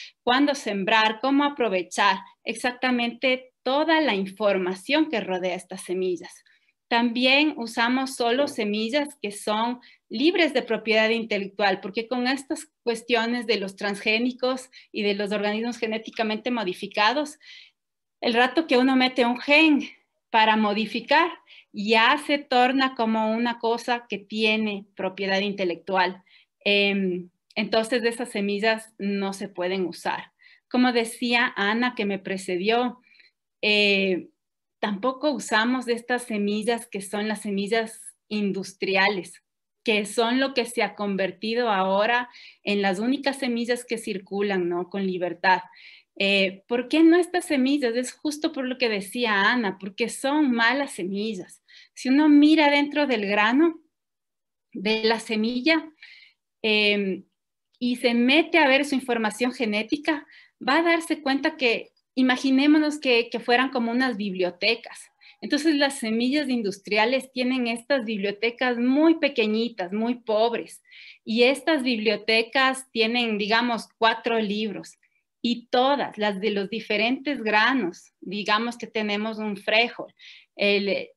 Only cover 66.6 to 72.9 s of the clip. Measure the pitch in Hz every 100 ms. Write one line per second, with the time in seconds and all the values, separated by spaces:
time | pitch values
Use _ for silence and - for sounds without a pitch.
66.6 | 196 190 - 208 226 262 262 247 254 262
67.6 | 240 233 - 277 220 214 202 202 233 240
68.6 | 254 233 247 269 320 320 285 269 214 214
69.6 | 233 233 180 208 226 240 - 214 226 220
70.6 | 165 - _ - - - - 220 240 277
71.6 | 330 311 247 226 214 208 208 220 226 277
72.6 | 262 262 -